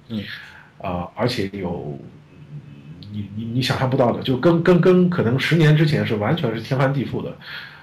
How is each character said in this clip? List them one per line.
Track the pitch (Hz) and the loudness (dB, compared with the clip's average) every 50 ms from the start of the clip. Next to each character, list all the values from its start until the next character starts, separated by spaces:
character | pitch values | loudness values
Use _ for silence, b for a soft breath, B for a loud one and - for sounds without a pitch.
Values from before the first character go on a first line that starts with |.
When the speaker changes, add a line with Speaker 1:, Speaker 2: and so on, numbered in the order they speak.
| _ - | _ -10
Speaker 1:
嗯。 | 113 107 98 B B B B B B B B B B - - | -10 -10 -8 B B B B B B B B B B -12 -8
Speaker 2:
呃， | 98 87 87 87 90 - | -6 -6 -6 -6 -8 -6
而 | - 113 123 | -4 -4 -2
且 | - - 98 98 98 | -2 -2 -4 -6 -6
有， | 101 95 85 82 67 67 73 71 69 - - - - - - - - - - 73 - - - - 139 - - 80 90 95 104 | -8 -8 -6 -6 -8 -8 -10 -12 -12 -14 -18 -20 -20 -20 -20 -20 -20 -20 -18 -18 -18 -18 -18 -20 -20 -20 -20 -20 -18 -16 -12
你， | 104 104 101 98 101 | -10 -10 -10 -8 -10
你， | 107 117 | -10 -8
你 | 117 113 127 | -4 -4 -2
想 | 131 - - - | -2 0 0 0
象 | 131 127 | 0 0
不 | 123 | 2
到 | 131 127 117 | 2 2 2
的， | 107 - - | 2 0 -2
就 | - 131 | -2 -2
跟， | 123 - 170 170 165 165 | 2 4 4 4 4 6
跟， | 185 180 170 | 6 6 6
跟 | - 185 180 180 180 175 | 6 6 6 6 4 4
可 | - - | 2 0
能 | 107 113 123 135 | 0 0 0 0
十 | - - 156 | 0 2 2
年 | 175 160 151 151 151 | 4 6 6 6 6
之 | 165 | 4
前 | 151 - 107 104 | 2 2 0 0
是 | 104 113 | -2 -2
完 | 104 101 110 151 | -2 0 -2 -2
全 | - - 113 110 | 0 -2 -4 -4
是 | 113 | -6
天 | 107 - 135 | -6 -4 -2
翻 | 131 139 135 | 0 0 0
地 | 139 139 110 | 0 -2 -4
覆 | 107 - 113 | -4 -4 -6
的。 | - - - B B B B B B B B B | -6 -8 -10 B B B B B B B B B